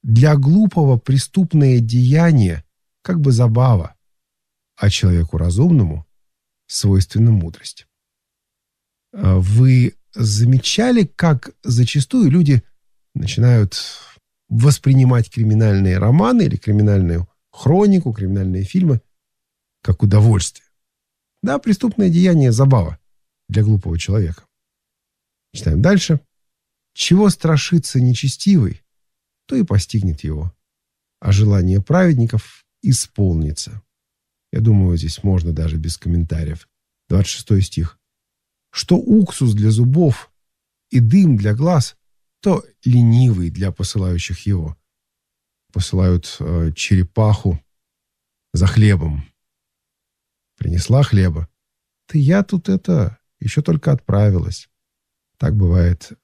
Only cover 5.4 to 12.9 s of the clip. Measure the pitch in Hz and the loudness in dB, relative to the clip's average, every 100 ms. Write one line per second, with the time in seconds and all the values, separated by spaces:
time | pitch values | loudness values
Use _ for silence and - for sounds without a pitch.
5.4 | 85 87 165 160 90 78 - _ _ _ | -4 0 2 2 0 -4 -14 _ _ _
6.4 | _ _ _ - 104 95 90 113 113 107 | _ _ _ -4 0 0 0 0 2 2
7.4 | 82 - - - _ _ _ _ _ _ | -2 -12 -20 -20 _ _ _ _ _ _
8.4 | _ _ _ _ _ _ _ - 92 92 | _ _ _ _ _ _ _ -4 0 2
9.4 | 92 110 131 127 127 - _ - 113 101 | 2 4 4 4 2 -4 _ -6 -4 0
10.4 | 117 131 - - 240 240 175 - 170 143 | 2 2 0 -2 0 0 -2 0 0 0
11.4 | - _ - 117 123 147 135 254 175 160 | -4 _ -4 0 0 0 -2 0 2 2
12.4 | 147 131 - _ _ | 2 0 -2 _ _